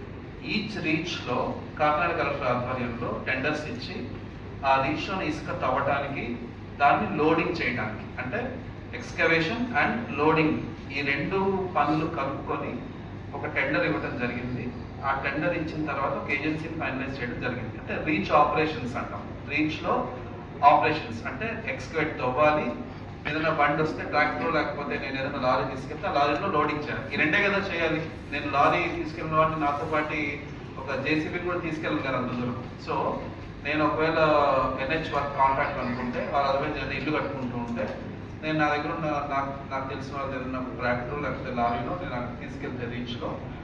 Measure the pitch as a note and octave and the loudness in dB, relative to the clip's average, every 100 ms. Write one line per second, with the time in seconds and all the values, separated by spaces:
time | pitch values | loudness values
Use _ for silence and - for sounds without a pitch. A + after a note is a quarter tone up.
0 | - - - - - - - E3+ D#3 D#3+ | -10 -12 -12 -10 -4 -2 -2 -2 0 0
1 | E3+ - - A#2+ A#2+ - - - D3+ D3+ | 0 -4 0 0 0 -2 -6 2 4 4
2 | F3 D#3 C#3+ C#3 C3 B2 B2 C3 A#2+ A#2 | 2 2 0 0 0 0 0 -2 -2 -2
3 | B2 - - C3 C#3+ D3+ - B2 D#3+ G#3 | -4 -2 -2 0 0 -2 -4 -6 -6 -6
4 | - - - - - - C3+ C#3 E3 D#3 | -8 -8 -10 -10 -10 -2 4 4 4 0
5 | G#3 F#3+ D#3+ C#3 - - C3+ C3 C#3 C#3+ | -2 -2 -2 -2 -4 -2 0 2 2 2
6 | C#3 C3+ A#2+ A#2 - - - - C#3+ G#2+ | 0 -4 -4 -6 -8 -10 -12 4 6 6
7 | G#2+ D3+ D#3 E3+ - - B2 A#2+ - - | 4 4 4 4 4 0 0 0 -2 -6
8 | - - B2 - A#2+ - - - - A#2+ | -8 -6 -4 -2 -4 -6 -10 -10 -10 -8
9 | - - E3 E3 D#3+ D#3+ B2 D3 D3 - | -6 0 4 4 2 0 0 2 2 0
10 | - - D#3 D#3+ D#3 B2 - - - C#3 | -2 2 4 6 4 2 -2 -8 -6 -2
11 | C#3 C#3+ - F#3+ G3 F#3+ F#3 D3+ D3 D#3 | 0 0 0 2 2 2 0 2 4 2
12 | - E3 F3 - - - - - - - | 0 -2 -2 -4 -4 -4 -4 -6 -8 -10
13 | - - - C#3+ - D3 C3+ D#3 D#3+ C#3 | -10 -10 -8 -6 -4 -2 0 2 2 0
14 | - C3 A#2+ A#2+ B2 A#2+ B2 - - - | -2 -2 -2 -2 -4 -4 -6 -8 -10 -4
15 | C3+ C#3 C#3+ D3 F3 F3 D#3 D3+ D3 C#3 | -2 0 -2 0 0 0 -2 -2 -2 0
16 | C#3 - - D3 D#3 D#3 D#3+ D#3+ C3 B2+ | -2 -2 -2 -2 0 -2 -4 -4 -4 -2
17 | C3 C3+ A#2+ - - - - - - G3+ | -4 -4 -4 -4 -4 -4 -6 -8 -6 -4
18 | D#3 D3+ - D#3 D3+ D#3 D#3 - B2+ A#2+ | 0 0 4 6 6 4 2 0 -4 -4
19 | - G#2 - - - D3 D#3 - - - | -6 -6 -8 -10 -4 0 0 0 0 0
20 | - - - - - - D3 D3 D3+ D#3 | 0 -6 -10 -10 -10 6 8 8 6 2
21 | C3 A2+ C3 C3 A3+ - - - - D#3 | -2 -6 -6 -4 -4 -4 -6 -6 -4 0
22 | D3+ C#3+ C3 B2+ D3+ D3+ - - - - | 0 0 0 4 6 6 2 -4 -8 -10
23 | - - - D3+ D#3+ D#3 D#3 D#3 D#3 - | -10 -8 -4 0 2 4 4 4 0 -2
24 | - D3+ C#3+ C3+ E3 D#3 C#3+ - B2 A2+ | 0 2 2 2 0 2 0 -2 -4 -4
25 | C3 C3+ C3+ C#3 B2+ C3 C#3 C3 - D#3 | -4 -4 -4 0 2 2 0 -4 -6 -4
26 | D3 D3 D3 D3 D3+ D3+ D3 D3+ - A#2 | 0 4 4 4 2 2 2 0 -2 -4
27 | - - D3+ G3+ G3+ G3 F3+ E3+ D#3+ D#3 | -4 0 4 4 4 2 0 0 2 0
28 | D#3 - - D3 D3 C#3 D#3 F3 E3+ - | -2 -6 -6 -4 0 4 6 6 2 -2
29 | D#3 E3+ D#3+ D#3 D#3+ D#3+ D3 C#3+ D#3 D3+ | -4 -4 2 4 4 4 2 0 0 0
30 | D3+ D#3 C#3+ C#3+ - - - - - C3 | 0 -2 -2 -4 -8 -10 -10 -8 -4 -2
31 | C3+ D#3 D#3 F3+ F3 F3 D#3+ D#3 D#3+ D3+ | 2 2 0 -2 -2 -2 -2 -2 0 0
32 | C3+ B2+ A#2+ A#2+ B2 - - - - - | 0 0 0 -2 -2 -4 -6 -8 -4 -2
33 | - - - - - - C#3+ D3+ D3+ D3+ | 0 -2 -4 -8 -10 -8 -2 2 2 4
34 | D#3 E3 D#3 D3+ C#3 C3+ C3+ - C3+ D#3+ | 4 6 6 6 6 4 2 0 0 0
35 | - D3 - - - - C#3 C3+ B2 A#2+ | 0 -2 0 4 4 4 0 0 -2 -2
36 | A#2+ B2 - C#3+ C#3+ C#3 D3 D3 - C#3+ | -2 -2 0 2 2 2 0 -2 -4 -2
37 | C#3+ D3+ - C3+ B2+ A#2+ A#2 A#2 G#2 - | 0 0 0 -2 -4 -2 -2 -2 -4 -4
38 | - - - - D#3 D#3 D3 D3 D3+ E3 | -8 -10 -10 -6 -2 2 4 2 0 -2
39 | D#3 C#3+ C#3 C#3 C#3 C#3 - C#3 C3+ C3+ | 0 0 0 0 -2 -4 -6 -6 -4 -6
40 | C3 C#3 C3+ C3 B2+ B2+ B2 A#2+ B2 B2 | -6 -4 -4 -4 -4 -4 -4 -2 0 0
41 | C3 C#3+ C3+ B2+ B2+ A#2+ A#2 A#2+ B2 C3 | -2 -4 -4 -4 -4 0 0 0 -2 -4
42 | - B2 A#2+ - - - - B2 A#2+ A#2+ | -4 -6 -6 -8 -10 -8 -6 -6 -6 -6
43 | B2 - - - - - | -6 -6 -6 -6 -8 -10